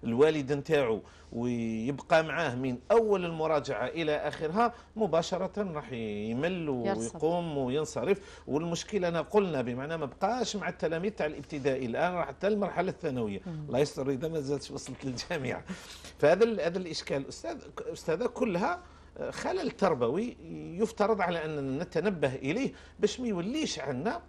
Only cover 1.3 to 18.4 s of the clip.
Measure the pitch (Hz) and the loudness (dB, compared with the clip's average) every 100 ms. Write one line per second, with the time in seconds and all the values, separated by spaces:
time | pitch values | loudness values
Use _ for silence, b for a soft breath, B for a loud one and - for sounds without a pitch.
1.3 | 113 120 120 113 113 113 139 - 165 160 | -2 0 0 0 -2 -2 -4 4 4 4
2.3 | 143 160 123 131 123 - 226 226 196 175 | 0 -2 0 -2 -4 4 6 6 2 2
3.3 | 165 160 156 139 113 123 165 156 147 151 | 0 2 2 2 -2 -2 0 0 2 0
4.3 | 139 156 180 240 B B - 208 160 175 | -2 -2 2 2 B B -2 2 2 2
5.3 | 180 190 202 202 151 143 127 113 104 107 | -2 -2 -2 -4 -4 -6 -6 -4 -4 -2
6.3 | 117 160 185 160 131 117 107 113 160 156 | 0 0 0 -2 0 0 0 -2 0 0
7.3 | 175 170 147 127 135 151 - 127 196 B | 2 0 -2 0 0 -2 -2 2 0 B
8.3 | B B 139 170 170 - 208 180 170 151 | B B 0 0 -4 -2 0 0 0 2
9.3 | 208 196 147 123 123 139 165 151 - 196 | 4 4 0 0 -2 -4 -4 -4 -2 0
10.3 | 247 226 208 165 170 160 160 190 208 151 | 0 -2 -2 -4 -2 -2 0 -2 -2 -2
11.3 | 156 143 151 135 131 127 120 165 180 160 | -2 -8 -2 0 0 0 0 0 0 -4
12.3 | 139 190 214 196 - 180 - 165 127 110 | 0 0 2 0 0 -2 -2 -4 0 -2
13.3 | 98 180 160 147 123 147 - 135 135 160 | -2 -6 -8 -2 2 2 2 -2 0 -2
14.3 | 165 135 143 - 135 - 131 135 120 - | -2 -2 -4 -4 -10 -10 -8 -6 -6 -4
15.3 | 175 127 104 - 190 B B B - 147 | -4 -2 -6 -8 -12 B B B 2 6
16.3 | 180 226 214 160 180 180 156 - 143 135 | 8 6 4 0 0 -4 -6 -2 -4 -4
17.3 | - 320 311 - - - 160 - 165 233 | -8 -8 -10 -10 -10 -8 -8 -2 0 0
18.3 | - | 0